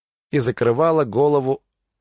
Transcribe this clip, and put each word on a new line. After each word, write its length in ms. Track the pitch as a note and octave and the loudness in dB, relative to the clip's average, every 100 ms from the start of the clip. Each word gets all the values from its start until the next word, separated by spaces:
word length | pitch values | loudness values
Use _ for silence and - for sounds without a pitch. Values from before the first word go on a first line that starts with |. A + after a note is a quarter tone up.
| _ _ _ | _ _ _
и 80 | D3 | -2
закрывала 640 | A#2+ - A#2+ A#2 E3 D#3+ | -2 0 0 2 0 0
голову 580 | B2+ G#2+ D3 D3 C3 C3+ _ _ _ _ | 0 0 2 2 -2 -6 _ _ _ _